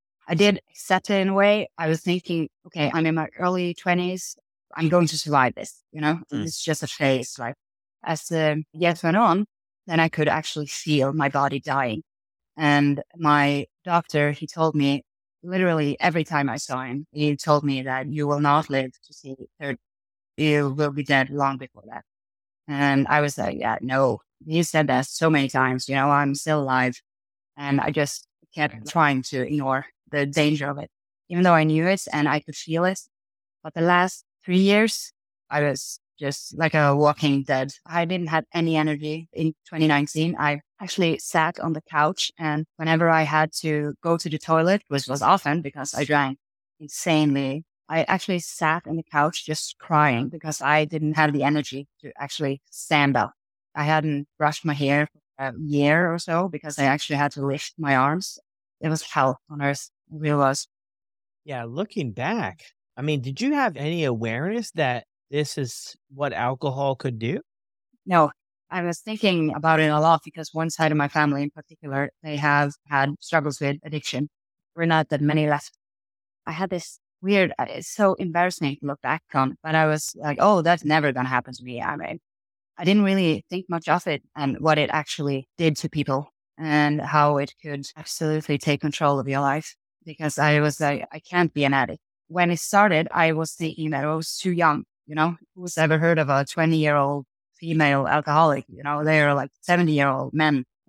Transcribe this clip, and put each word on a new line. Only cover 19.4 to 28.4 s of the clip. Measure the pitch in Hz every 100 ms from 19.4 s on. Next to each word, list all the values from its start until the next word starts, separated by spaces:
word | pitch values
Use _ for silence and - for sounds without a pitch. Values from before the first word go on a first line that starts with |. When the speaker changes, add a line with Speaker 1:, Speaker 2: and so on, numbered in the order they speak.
| - _
Speaker 1:
thirty. | 143 131 _ _ _ _ _ -
You | 151 147 143
will | 139 147
be | 139
dead | 139 139 135
long | 143 139 131
before | 131 - 101
that." | 120 - _ _ _ _ _ -
And | 143 143 139 135
I | 151
was | 147 139
like, | 87 -
"Yeah, | 110 110
no." | 127 135 131 107 _ _ 156
He | 160
said | 165 160 143
that | 127 139
so | - 160
many | 151 135
times, | 135 131 127 -
you | 135
know, | 139
"I'm | 143 143 139
still | 160 151
alive." | 135 127 127 123 _ _ _ _ _ -
And | 143 139
I | -
just | 151 143 - - _